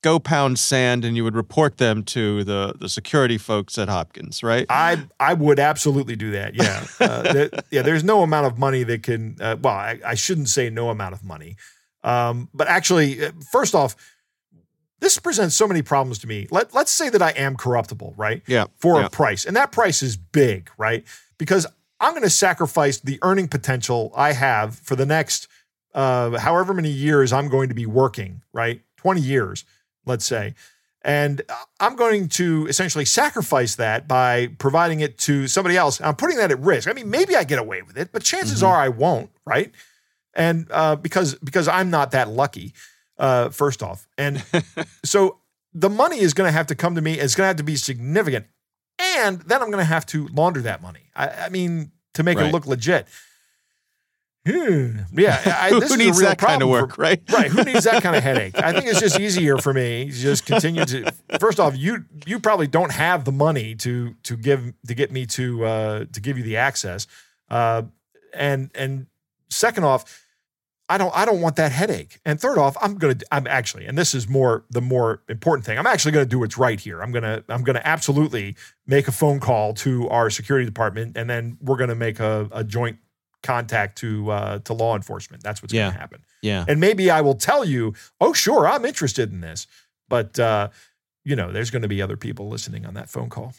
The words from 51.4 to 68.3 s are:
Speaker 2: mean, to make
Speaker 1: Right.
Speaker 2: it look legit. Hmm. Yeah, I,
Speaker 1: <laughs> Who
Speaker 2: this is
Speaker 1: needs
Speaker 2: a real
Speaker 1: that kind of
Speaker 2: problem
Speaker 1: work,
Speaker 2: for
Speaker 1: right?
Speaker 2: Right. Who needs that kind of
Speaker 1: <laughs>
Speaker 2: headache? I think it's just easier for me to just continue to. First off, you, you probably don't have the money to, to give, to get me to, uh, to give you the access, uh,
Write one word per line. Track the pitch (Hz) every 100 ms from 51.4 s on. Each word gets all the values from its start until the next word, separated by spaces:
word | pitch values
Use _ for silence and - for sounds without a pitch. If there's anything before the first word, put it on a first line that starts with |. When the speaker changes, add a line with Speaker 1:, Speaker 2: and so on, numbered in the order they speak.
| 175
Speaker 2:
mean, | 185 175 165 151 _ _ -
to |
make | 165 170
Speaker 1:
Right. | -
Speaker 2:
it |
look | 165 139
legit. | 127 131 170 - - _ _ _ _ _ _ _ _ _ _ _ _ 151
Hmm. | 330 285 160 123 110 90
Yeah, | 180 196 135 196
I, | 170 185
Speaker 1:
<laughs> |
Who | 233
Speaker 2:
this | 277
is | 262
Speaker 1:
needs | 226 175
Speaker 2:
a |
real | 196
Speaker 1:
that | 190
kind | 185 147
of | 131
Speaker 2:
problem |
Speaker 1:
work, | 123 127 -
Speaker 2:
for |
Speaker 1:
right? | 160 175 -
Speaker 2:
Right. | 220 143
Who | 170 269
needs | 240
that | 226 226
kind | 185 151
of |
Speaker 1:
<laughs> | 131
Speaker 2:
headache? | 131 95 180
I | 165
think | 175 233
it's | 185
just | 208 190
easier | 208 185 156 139
for | 147
me | 135 123 120 143
to |
just | 127 135 - -
continue | 220 160 165 139
to. | 127 104 - - -
First | 220 185
off, | 160 131
you, | 165 226 - 151 143
you | 220
probably | 233 202 147
don't | 165 175
have | 127 160 175 135
the |
money | 135 156 147 110 110
to, | 123 123 120 113
to | - 117
give, | 123 139 120 - 117
to | 120
get | 139
me | 131 120
to, | - 127 120 113
uh, | 110 107 107 110
to | -
give | 113 127
you |
the | 113 110
access, | 131 - 98 90 - - _ _ _
uh, | 117 117 113 113 _ _ _ _